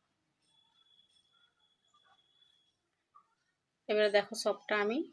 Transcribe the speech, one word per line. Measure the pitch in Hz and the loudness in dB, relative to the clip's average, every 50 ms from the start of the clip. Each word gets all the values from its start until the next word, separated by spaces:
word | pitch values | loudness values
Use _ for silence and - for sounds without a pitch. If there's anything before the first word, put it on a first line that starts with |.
| _ _ _ _ _ _ _ _ _ _ _ _ _ _ _ _ _ _ _ _ _ _ _ _ _ _ _ _ _ _ _ _ _ _ _ _ _ _ _ - _ 762 784 _ _ _ _ _ _ _ _ _ _ _ _ _ _ _ _ _ _ _ - - _ _ _ _ _ _ _ _ _ _ _ _ _ - | _ _ _ _ _ _ _ _ _ _ _ _ _ _ _ _ _ _ _ _ _ _ _ _ _ _ _ _ _ _ _ _ _ _ _ _ _ _ _ -20 _ _ -20 _ _ _ _ _ _ _ _ _ _ _ _ _ _ _ _ _ _ _ -20 -20 _ _ _ _ _ _ _ _ _ _ _ _ _ -2
এবারে | 214 214 214 208 | 0 2 2 4
দেখো | 202 202 202 - 220 | 4 2 2 0 -6
চপটা | - - 220 196 - - - 214 208 | -4 -2 -4 -4 -4 -4 -2 -2 0
আমি | 208 208 233 302 370 - | 0 0 -2 -4 -6 -8